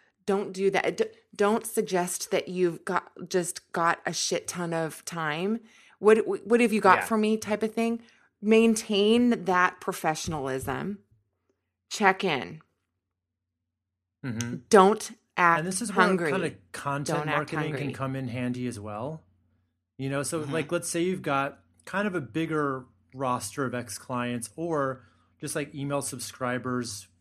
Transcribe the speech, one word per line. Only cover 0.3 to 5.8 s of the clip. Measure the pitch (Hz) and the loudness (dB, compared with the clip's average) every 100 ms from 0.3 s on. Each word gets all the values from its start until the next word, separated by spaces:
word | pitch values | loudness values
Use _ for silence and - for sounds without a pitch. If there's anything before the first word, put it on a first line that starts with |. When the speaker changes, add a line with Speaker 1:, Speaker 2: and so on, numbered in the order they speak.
| 196 208 | -2 -2
Speaker 1:
do | 185 196 | 0 0
that. | 190 - 170 | 2 -2 -2
D-, | 220 - _ - | -4 -4 _ 0
don't | 208 220 - | 2 2 0
suggest | - 214 185 180 - - | -4 0 0 -2 -6 -2
that | 190 - | -4 -2
you've | 180 180 165 - | 0 0 0 -4
got, | 180 - - - | -4 -4 -14 -2
just | 185 170 - - | -2 -2 -8 -8
got | - 170 165 - | 0 2 2 -4
a | |
shit | 165 - 180 - | -4 -2 -2 -4
ton | 175 170 | -8 -4
of | 165 160 - | -2 -4 -6
time. | - 170 160 151 190 226 - _ | -12 -6 -4 -2 -2 -4 -6 _